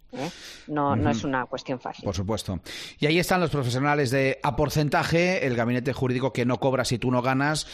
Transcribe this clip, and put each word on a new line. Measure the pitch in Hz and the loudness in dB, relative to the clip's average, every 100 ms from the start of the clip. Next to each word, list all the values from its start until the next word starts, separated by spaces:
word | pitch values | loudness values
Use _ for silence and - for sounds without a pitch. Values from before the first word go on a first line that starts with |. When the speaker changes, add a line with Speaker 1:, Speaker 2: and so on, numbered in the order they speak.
| - | -16
Speaker 1:
¿eh? | 254 160 - - - - | -8 -8 -8 -18 -18 -6
No, | 294 143 131 | 0 2 2
no | - | 2
Speaker 2:
Ujú. | |
Speaker 1:
es | - | 0
una | 147 131 | -2 -2
cuestión | 120 127 - - | -4 -8 -6 -8
fácil. | - - 104 | -8 -8 -6
Speaker 2:
Por | |
supuesto. | 95 98 107 - 87 - - - - | -4 -2 -4 -4 -8 -8 -14 -14 -2
Y | |
ahí | 147 170 | 2 2
están | - 185 | 2 2
los | 165 | 2
profesionales | 147 120 127 143 147 127 | 0 0 0 2 2 2
de | 135 135 - | 2 2 0
A | 147 120 | -2 0
Porcentaje, | 147 156 147 170 147 165 180 185 139 | 0 2 2 2 2 2 2 2 0
el | 120 | 0
gabinete | 117 123 131 | 0 0 0
jurídico | 120 127 123 131 | -2 0 2 0
que | - 120 | 0 0
no | 120 | 2
cobra | 139 127 - | 2 2 0
si | 117 | 0
tú | 123 | 2
no | 127 | 2
ganas. | 123 131 143 151 - | 2 2 2 0 -4